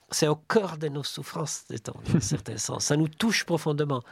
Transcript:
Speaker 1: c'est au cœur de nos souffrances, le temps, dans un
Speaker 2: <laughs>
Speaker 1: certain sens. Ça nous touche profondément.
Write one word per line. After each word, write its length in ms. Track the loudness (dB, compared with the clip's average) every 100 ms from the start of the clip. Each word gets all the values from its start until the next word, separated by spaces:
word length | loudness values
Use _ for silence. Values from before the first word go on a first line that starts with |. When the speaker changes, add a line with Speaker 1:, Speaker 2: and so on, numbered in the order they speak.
| _
Speaker 1:
c'est 140 | 0 2
au 80 | 2
cœur 420 | _ 2 2 -4
de 120 | -6
nos 160 | -4 -8
souffrances, 580 | -10 -10 -6 -6 -6 -8
le 100 | -10
temps, 160 | -8 -8 2
dans 120 | 4
un 20 |
Speaker 2:
<laughs> 240 | 4 -2
Speaker 1:
certain 140 | -4 -6
sens. 260 | -6 -2
Ça 140 | 2 4
nous 100 | 2
touche 380 | 2 0 0 0
profondément. 560 | 0 0 0 0 0 -4